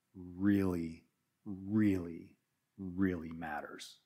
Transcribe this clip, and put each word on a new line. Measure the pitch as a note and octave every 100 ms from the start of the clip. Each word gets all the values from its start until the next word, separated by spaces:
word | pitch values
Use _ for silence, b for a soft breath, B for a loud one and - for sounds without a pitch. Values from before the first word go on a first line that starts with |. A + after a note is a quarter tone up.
| _ G2
really, | F2 F2+ G2+ G2 F#2+ E2+ E2 D#2+ _ _ _ _ G#2+
really, | F#2+ G2 G#2+ G#2+ F#2 E2+ E2 - _ _ _ _ -
really | F#2 F2+ F#2+ F2 D#2+
matters. | E2 D#2+ D2 - - - -